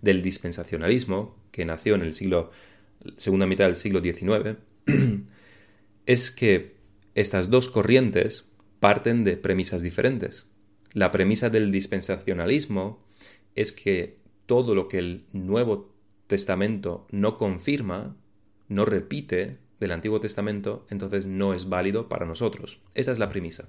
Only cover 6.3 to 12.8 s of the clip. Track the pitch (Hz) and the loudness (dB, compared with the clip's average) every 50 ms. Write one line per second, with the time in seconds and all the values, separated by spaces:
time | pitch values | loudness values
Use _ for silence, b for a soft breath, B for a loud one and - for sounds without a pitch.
6.3 | - - - 113 98 87 - - - _ - - - _ _ _ _ - 104 101 | -2 0 4 4 4 4 2 -4 -18 _ -20 -20 -20 _ _ _ _ 0 0 2
7.3 | - 98 92 92 117 127 127 - - 110 98 98 120 131 131 113 98 104 - 110 | 2 0 0 4 4 4 2 4 0 0 2 6 6 6 4 4 2 2 0 0
8.3 | - - - _ _ _ _ _ _ _ - 101 104 107 - 117 117 120 113 101 | -2 -8 -16 _ _ _ _ _ _ _ 4 4 4 4 2 0 2 2 2 2
9.3 | 87 - - 98 95 92 92 - - 90 85 85 85 - - 131 135 117 - - | 0 0 0 0 0 0 0 -2 -2 -4 -4 -4 -2 0 0 0 0 0 -4 -6
10.3 | - - - _ _ _ _ _ _ _ _ _ - 107 95 90 - 101 92 98 | -10 -14 -20 _ _ _ _ _ _ _ _ _ -2 2 2 2 4 2 2 4
11.3 | 107 - - 120 110 113 107 101 98 98 98 - - 95 90 - 95 95 - - | 2 2 0 2 2 2 2 2 2 0 0 -2 -4 -4 -2 -4 -4 -4 -2 -4
12.3 | 95 87 85 90 120 151 147 - 104 98 | -4 -2 0 0 0 0 0 -2 -4 -4